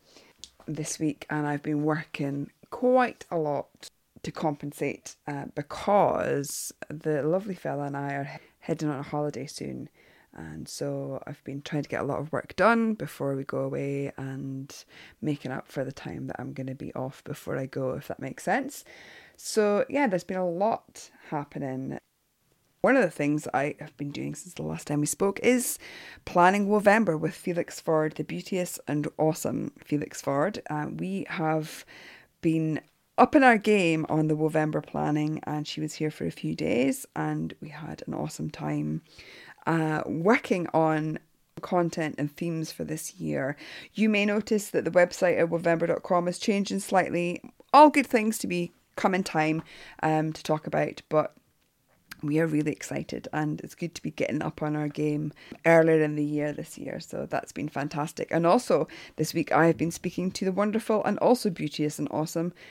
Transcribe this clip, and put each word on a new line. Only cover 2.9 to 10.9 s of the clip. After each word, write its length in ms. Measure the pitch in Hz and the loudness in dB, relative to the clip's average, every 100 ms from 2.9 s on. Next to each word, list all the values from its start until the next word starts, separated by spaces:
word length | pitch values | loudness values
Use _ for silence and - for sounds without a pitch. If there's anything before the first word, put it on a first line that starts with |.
| 254 247 - - | 4 4 -2 -6
a 80 | 170 | -2
lot 520 | 151 139 - _ - - _ - | 0 -2 -4 _ -20 -20 _ -10
to 80 | - | -10
compensate, 840 | - 160 143 143 - 143 - - - - | -4 -4 -2 -8 -4 -4 -4 -12 -14 -10
uh, 180 | 143 - | -8 -8
because 1200 | - 143 - - 202 160 - - 139 143 - - - - | -8 -8 -4 2 4 6 4 0 -2 -4 -8 -10 -12 -14
the 320 | 151 156 151 | -6 -2 0
lovely 320 | 143 180 208 | 2 0 -2
fella 300 | 180 - 139 | -6 -6 -4
and 140 | 143 139 | -4 -6
I 160 | 143 | -6
are 100 | 139 | -6
he-, 160 | 143 147 - _ | -6 -10 -18 _
heading 300 | - 156 156 | -6 -2 -2
on 100 | 139 | -4
a 40 | |
holiday 420 | 143 147 147 - 131 | -4 -4 -4 -4 -10
soon. 440 | - 135 131 127 - _ _ _ | -10 -8 -8 -12 -18 _ _ _
And 340 | - 80 156 - | -16 -12 -12 -12
so 540 | - 143 | -6 -6